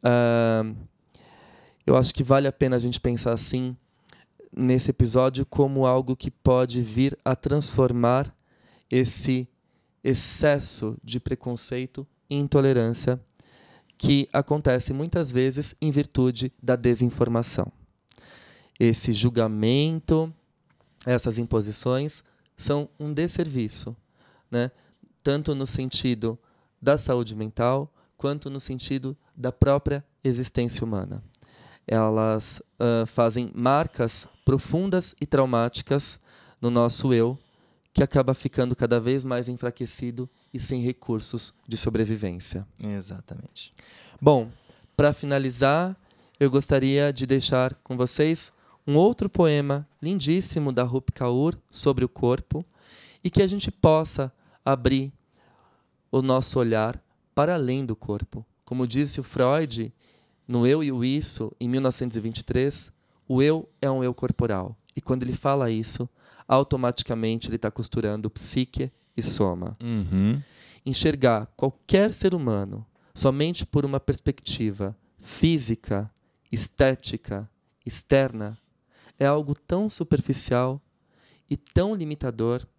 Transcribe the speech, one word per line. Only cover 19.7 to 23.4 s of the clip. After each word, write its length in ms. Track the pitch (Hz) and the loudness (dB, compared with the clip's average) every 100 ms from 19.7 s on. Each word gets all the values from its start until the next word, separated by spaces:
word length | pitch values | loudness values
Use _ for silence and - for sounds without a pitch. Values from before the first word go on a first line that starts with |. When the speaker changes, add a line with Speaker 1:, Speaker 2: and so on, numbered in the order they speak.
| 131 151 160 - 160 160 156 _ _ _ _ _ _ - | 2 2 -2 0 0 0 -10 _ _ _ _ _ _ -2
Speaker 1:
essas 320 | 123 120 113 | 0 0 -4
imposições 840 | 117 113 104 104 - 127 147 - _ _ _ _ | -2 -2 -2 -4 -2 -2 -2 -8 _ _ _ _
são 320 | - 143 147 _ | -2 -2 -2 _
um 140 | 151 | -6
desserviço, 800 | 147 170 - | -2 -2 -2